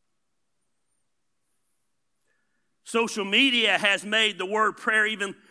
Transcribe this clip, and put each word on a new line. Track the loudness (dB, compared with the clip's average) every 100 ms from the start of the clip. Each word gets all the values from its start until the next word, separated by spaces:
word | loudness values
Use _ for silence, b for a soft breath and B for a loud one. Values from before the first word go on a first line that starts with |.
| _ _ _ _ _ _ _ _ _ _ _ _ _ _ _ _ _ _ _ _ _ _ _ _ _ _ _ _
Social | -4 -2 0 -4
media | 0 2 2 2 2 2
has | 2 0
made | -2 0 0 -2
the | -2
word | 0 0 0
prayer | 0 0 0
even | -2 -6 -8 b